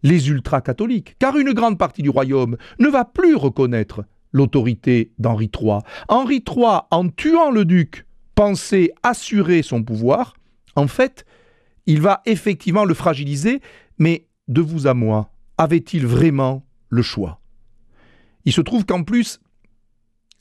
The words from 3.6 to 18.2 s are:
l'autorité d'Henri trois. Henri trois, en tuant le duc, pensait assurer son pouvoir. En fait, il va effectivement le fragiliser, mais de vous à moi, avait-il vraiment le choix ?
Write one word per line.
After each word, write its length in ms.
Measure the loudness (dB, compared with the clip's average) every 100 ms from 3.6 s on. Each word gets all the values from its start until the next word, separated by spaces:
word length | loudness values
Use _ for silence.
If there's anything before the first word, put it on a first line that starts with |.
| 0 0 -4 -10 -16 _ _
l'autorité 800 | 0 2 2 0 -2 0 0 0 -4
d'Henri 300 | -2 -2 -4
trois. 340 | -4 -2 -2 -4 -10 -2
Henri 360 | 0 0 -4
trois, 440 | -4 0 2 2 0
en 180 | -2 -2
tuant 440 | -4 0 2 4
le 140 | 2 2
duc, 420 | 2 0 -6 -20 -20 _
pensait 600 | 0 0 0 -2 0 0 0
assurer 580 | -4 -4 -2 -2 2 0
son 220 | 0 -4
pouvoir. 500 | -4 -2 0 0 -2 -10 _ _ _ -2
En 120 | -2
fait, 360 | 0 -2 -4 -20 _ _ _ _ _ 0
il 160 | 2
va 220 | 2 0 0
effectivement 580 | -2 -2 -4 -2 0
le 120 | 0 0
fragiliser, 640 | -2 -2 -4 -4 -2 -4 -8 -20 _ 0
mais 260 | 0 0 _ _ -4
de 140 | -2
vous 260 | 0 -2 0
à 80 | 0
moi, 360 | 0 -2 -4 -12 -10 -4
avait-il 480 | 0 0 -2 -4 0
vraiment 580 | 2 2 2 -2 -6 -12 _ -4
le 140 | -2
choix ? 360 | -2 -4 -8 -10 -20 -20 _ _ _ _ _ _